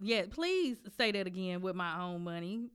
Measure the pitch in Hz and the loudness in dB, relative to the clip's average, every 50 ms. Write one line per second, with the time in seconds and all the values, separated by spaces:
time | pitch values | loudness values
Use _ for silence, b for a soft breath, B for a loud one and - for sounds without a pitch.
0 | 190 214 226 220 175 190 233 - 330 359 370 370 349 269 240 - - 202 - - | 0 2 2 2 2 0 -2 -2 0 2 4 4 2 2 0 -2 -8 -14 0 2
1 | 240 220 202 202 190 185 180 190 185 185 180 180 185 185 180 185 180 170 160 170 | 2 4 4 2 0 0 -2 -2 -2 -2 -2 0 0 -2 0 0 0 -2 0 -2
2 | 180 180 175 175 175 175 170 170 170 180 202 226 233 240 - | -2 -2 -2 -2 -4 -4 -4 -4 -4 -4 -4 -4 -4 -6 -10